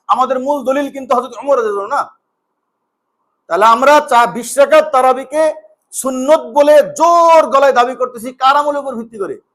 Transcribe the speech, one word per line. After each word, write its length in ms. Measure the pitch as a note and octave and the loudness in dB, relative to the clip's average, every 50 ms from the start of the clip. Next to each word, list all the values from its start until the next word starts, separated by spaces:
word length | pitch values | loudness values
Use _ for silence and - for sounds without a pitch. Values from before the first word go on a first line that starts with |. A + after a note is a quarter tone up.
| _ - | _ -4
আমাদের 320 | G3+ A#3 B3+ B3+ C4 B3+ | -2 -2 0 -2 -2 -6
মূল 240 | B3+ C#4 D4 C#4+ A#3+ | -4 -4 -6 -4 -4
দলিল 280 | B3 C4+ C#4+ C#4+ C4+ | -4 -4 -4 -4 -6
কিন্তু 240 | - C#4 C4 B3 C4 | -10 -14 -4 -2 -2
হযরত 180 | A#3+ B3 C4 A#3+ G#3 | -2 -2 -6 -12 -12
ওমর 180 | B3 C#4+ C#4 | -4 -2 -2
রাদিয়াল্লাহু 320 | B3+ A3+ G#3+ G3+ G3+ G3 G#3+ | -2 -2 -4 -6 -6 -6 -6
আনহু 80 | C#4 | -6
না। 200 | C#4 - - _ _ _ _ _ _ _ _ _ _ _ _ _ _ _ _ _ _ _ _ _ _ _ _ _ _ _ _ | -6 -6 -8 _ _ _ _ _ _ _ _ _ _ _ _ _ _ _ _ _ _ _ _ _ _ _ _ _ _ _ _
তাহলে 180 | E3 F3 G#3 | -2 2 4
আমরা 340 | A3+ A3+ A#3 C4+ C#4 D4 D4 | 4 4 4 4 4 4 2
চা-, 280 | C#4+ - B3+ A#3+ A#3+ A3+ | 2 2 0 0 0 0
বিশ 300 | E3+ A#3+ A#3 - - C4+ | -4 -10 -12 -8 0 0
রাকাত 340 | C#4 C4+ D4+ D#4 D4+ D#4 | 2 4 4 2 2 2
তারাবিকে 600 | C#4+ B3+ C4 C4 B3+ B3+ C4+ C4 D4 D4+ D#4+ D#4 D4+ - - _ _ _ _ _ | 0 0 2 2 0 -2 -4 -6 -4 -2 -2 -2 -2 -6 -14 _ _ _ _ _
সুন্নত 480 | - - - C4 C4 B3+ B3+ C#4 D#4 D#4+ | -16 -10 -8 -8 -6 -4 0 2 2 2
বলে 420 | B3 A#3+ A3+ D4 D4 D4 D4+ D4 | 0 -2 0 0 4 4 6 4
জোর 640 | C4 - - - D#4+ E4+ E4+ E4+ E4+ E4 E4 D#4+ D4+ | 4 2 -2 0 0 2 4 4 4 6 4 4 4
গলায় 280 | A#3+ A3+ C#4 C#4 C#4 B3 | 2 2 2 2 2 2
দাবি 220 | A#3+ A#3+ B3+ C4 | 2 0 0 -2
করতেছি, 380 | A#3 B3+ B3 B3 A#3 G#3+ C4 B3+ | -6 -8 -8 -8 -12 -14 -14 -10
কার 220 | _ C4 C4 C#4+ | _ 0 0 2
আমলের 240 | D4 D4 D4 C#4+ C#4+ | 2 0 -2 -4 -6
উপর 160 | C4+ C#4 B3 | -8 -8 -10
ভিত্তি 220 | A3+ A3+ - A#3 G#3+ | -10 -12 -14 -12 -10
করে? 200 | G3 D#3+ C3+ - _ _ _ | -10 -10 -10 -14 _ _ _